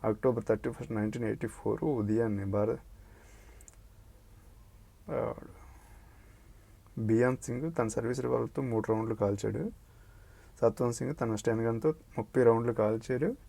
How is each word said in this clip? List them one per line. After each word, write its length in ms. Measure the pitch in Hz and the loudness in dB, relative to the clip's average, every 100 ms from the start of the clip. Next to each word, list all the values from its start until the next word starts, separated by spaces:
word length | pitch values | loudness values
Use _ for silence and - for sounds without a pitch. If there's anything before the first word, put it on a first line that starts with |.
అక్టోబర్ 400 | 110 107 131 117 | 0 2 2 0
థర్టీ 260 | 104 107 120 | 0 0 0
ఫస్ట్ 220 | 117 127 | -6 -6
నైన్టీన్ 320 | 113 107 110 | -2 -2 -2
ఎయిటీ 220 | 113 107 110 | -4 -2 -6
ఫోర్ 380 | - 107 110 | -4 -4 -2
ఉదయాన్నే 600 | 156 127 104 107 117 101 | 0 0 2 2 2 -2
భారత్, 360 | 98 104 107 131 - - - - - - - - - - - - - - - - - - - - - - - | -2 0 0 -2 -8 -20 -20 -20 -20 -20 -20 -20 -20 -20 -20 -20 -20 -20 -20 -20 -20 -20 -20 -20 -20 -20 -8
ఆ, 240 | 127 117 - - - - - - - - - - - - - - - - - | -4 -4 -6 -14 -20 -20 -20 -20 -20 -20 -20 -20 -20 -20 -20 -20 -20 -16 -6
బియాన్ 380 | 110 113 123 131 | 2 4 4 2
సింగ్ 360 | - 123 156 165 | -4 -4 -4 -2
తన 100 | 113 | -2
సర్వీస్ 320 | 110 117 123 | -2 -2 -2
రివాల్వర్తో 420 | 123 120 117 - | 0 0 0 -4
మూడు 300 | 131 113 110 | -2 0 0
రౌండ్లు 220 | 113 113 | 0 0
కాల్చాడు. 580 | 110 101 104 110 107 208 - - - - - - - - - | 0 0 0 -2 -2 -4 -8 -20 -20 -20 -20 -20 -20 -20 2
సత్వంత్ 340 | 117 107 123 117 | 2 4 -2 -2
సింగ్ 180 | 127 151 | -4 -2
తన 140 | 117 | -2
స్టెన్ 260 | 110 - 113 | 0 0 2
గన్తో 340 | 113 113 156 156 - - | 0 2 0 0 -8 -8
ముప్పై 240 | 110 - | -2 6
రౌండ్లు 300 | 120 113 117 | 6 6 2
కాల్చారు. 640 | 117 107 113 - 127 165 269 | 2 2 0 -2 -2 -2 -4